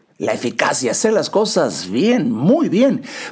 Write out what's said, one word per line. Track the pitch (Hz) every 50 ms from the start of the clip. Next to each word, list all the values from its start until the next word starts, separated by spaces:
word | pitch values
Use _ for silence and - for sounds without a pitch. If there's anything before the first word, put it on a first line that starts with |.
| _ _ _
La | _ - 117
eficacia, | 107 107 - - - - - 175 151 - 131 113
hacer | - - - 220 220
las | 190 143 -
cosas | - 190 214 208 - 185 151 117 82 - 87 90
bien, | 98 120 175 226 247 240 151 120
muy | 113 107 135 180 262 339 294 165
bien. | 139 208 262 277 202 - - - - - - -